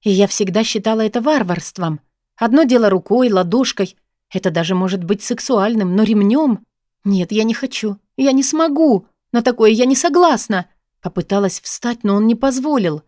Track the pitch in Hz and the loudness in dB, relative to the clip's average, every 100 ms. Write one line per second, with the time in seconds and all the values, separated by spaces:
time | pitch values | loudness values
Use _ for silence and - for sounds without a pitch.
0 | - 190 202 - 196 185 226 220 196 220 | 0 2 2 0 -2 -2 -2 -2 -2 -2
1 | 220 240 233 302 190 170 - - 170 151 | -2 -2 0 0 0 -4 -8 -6 -6 -6
2 | _ _ _ _ 226 254 311 240 220 190 | _ _ _ _ 0 2 4 4 2 0
3 | - 220 254 190 180 220 262 - 190 _ | 0 2 2 2 0 0 -2 -2 -6 _
4 | _ _ _ 185 185 165 165 185 185 190 | _ _ _ -6 -4 -2 -2 -2 -2 -4
5 | 170 196 - 240 - 240 196 226 190 185 | -4 -6 -4 -8 -2 0 0 0 0 0
6 | 214 214 202 254 311 214 _ _ _ _ | 2 2 2 2 0 -2 _ _ _ _
7 | 202 196 175 208 220 233 262 - 214 202 | -2 -2 0 -2 -2 -2 -6 -6 -6 -8
8 | _ - 269 269 269 311 330 285 320 208 | _ -2 0 2 0 0 0 2 2 2
9 | - _ _ 240 233 247 220 220 254 262 | -2 _ _ -2 -2 2 2 4 2 2
10 | 339 294 349 254 - 196 180 _ _ _ | 2 4 4 2 -2 -6 -6 _ _ _
11 | 185 - 175 202 202 - - - 233 233 | -8 -8 -4 -2 -2 -4 -10 -8 -6 -4
12 | 208 202 220 233 269 262 269 285 180 151 | -2 0 2 2 0 -2 -2 0 0 -4